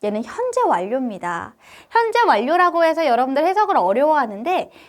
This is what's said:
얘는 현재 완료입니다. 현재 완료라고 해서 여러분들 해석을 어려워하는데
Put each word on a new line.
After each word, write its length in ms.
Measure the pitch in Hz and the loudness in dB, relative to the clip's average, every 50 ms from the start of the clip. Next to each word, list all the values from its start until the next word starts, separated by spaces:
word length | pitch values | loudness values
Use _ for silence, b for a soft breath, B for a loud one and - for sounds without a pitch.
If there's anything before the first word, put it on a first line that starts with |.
얘는 220 | - 208 208 214 226 | -6 -6 -4 -6 -6
현재 380 | - - - 494 508 480 508 | -8 -6 -6 -4 -2 0 0
완료입니다. 920 | 480 339 233 175 180 202 240 269 262 240 202 180 - 175 175 170 185 214 - B B B B B B B | 2 2 0 0 -2 -4 -4 -4 -4 -6 -8 -8 -8 -8 -6 -8 -8 -12 -16 B B B B B B B
현재 320 | - 453 466 453 427 480 | -2 0 0 0 2 2
완료라고 640 | 466 359 240 202 233 269 330 359 359 349 320 339 330 | 2 4 2 2 2 2 2 2 2 2 2 2 2
해서 220 | 320 320 320 330 | 2 2 0 0
여러분들 380 | 277 233 233 262 262 269 285 311 | 0 2 2 0 0 0 0 0
해석을 320 | 359 381 415 427 392 370 | 0 2 0 0 2 2
어려워하는데 920 | 262 180 180 202 240 285 311 311 294 262 220 202 202 233 330 370 339 - - B B B | 2 2 2 2 2 2 2 2 2 0 -2 -4 -8 -4 -4 -2 -4 -4 -6 B B B